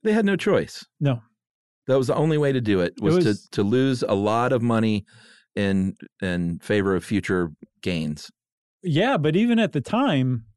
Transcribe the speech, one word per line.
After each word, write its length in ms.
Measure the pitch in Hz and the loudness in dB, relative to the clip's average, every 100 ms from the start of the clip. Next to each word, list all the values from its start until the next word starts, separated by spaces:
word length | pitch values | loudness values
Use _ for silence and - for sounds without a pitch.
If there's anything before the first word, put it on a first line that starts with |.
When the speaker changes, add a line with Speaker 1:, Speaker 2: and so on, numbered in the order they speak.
Speaker 1:
They 100 | 220 | 2
had 120 | 214 | 2
no 120 | 202 190 | 2 2
choice. 500 | - 147 76 - - _ | 2 0 0 -10 -20 _
Speaker 2:
No. 220 | 143 120 _ _ _ _ _ _ - | -2 -2 _ _ _ _ _ _ 0
Speaker 1:
That 100 | 131 | 0
was 80 | 123 | 2
the 80 | |
only 240 | - 156 151 | 0 0 2
way 140 | 143 | 0
to 80 | 131 | 0
do 180 | 110 98 | 0 2
it, 120 | 87 - | 0 -2
Speaker 2:
It 40 | |
Speaker 1:
was 140 | 107 175 | 0 2
Speaker 2:
was 180 | 151 104 - | 2 0 -4
Speaker 1:
to, 40 | |
to 100 | - | -2
lose 400 | 101 123 135 123 | 0 2 2 0
a 100 | - | 0
lot 380 | 101 104 113 123 | 0 0 0 0
of 100 | 127 | 0
money 440 | 117 113 110 104 - - - - _ - | 2 2 2 0 -6 -20 -20 -20 _ -4
in, 400 | 101 98 95 95 - _ | 0 0 -2 -4 -18 _
in 380 | 95 90 85 85 | -4 -2 -4 -6
favor 340 | - 104 98 | -2 0 2
of 80 | 92 | 0
future 460 | - 104 - 92 87 76 - _ | 0 -4 0 -2 -2 -6 -20 _
gains. 480 | - 87 78 76 - _ _ _ _ _ | -6 -4 -4 -8 -14 _ _ _ _ _
Speaker 2:
Yeah, 320 | 185 147 226 254 | -4 0 0 0
but 180 | 151 | 0
even 240 | 165 240 233 | 0 2 2
at 140 | 208 | 0
the 80 | 147 | -2
time 640 | 117 226 277 143 127 123 113 | -4 -2 0 0 0 -4 -8